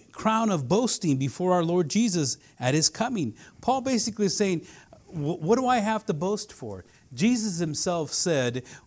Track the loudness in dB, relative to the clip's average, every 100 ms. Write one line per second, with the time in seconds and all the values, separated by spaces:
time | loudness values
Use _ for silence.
0 | -14 -4 0 2 2 0 2 2 2 0
1 | 0 0 0 -2 2 2 2 0 0 0
2 | 2 0 -2 -4 -12 -4 0 2 2 0
3 | -2 -2 -4 -6 -16 -6 0 0 2 0
4 | 0 0 0 2 0 0 -4 -18 -20 -20
5 | -12 -6 -4 -2 2 2 2 2 0 -2
6 | -4 -4 -2 -4 -8 -12 -12 -12 -14 -20
7 | -12 0 2 2 0 -2 -2 -2 -2 -2
8 | -2 0 2 2 2 -2 -8 -16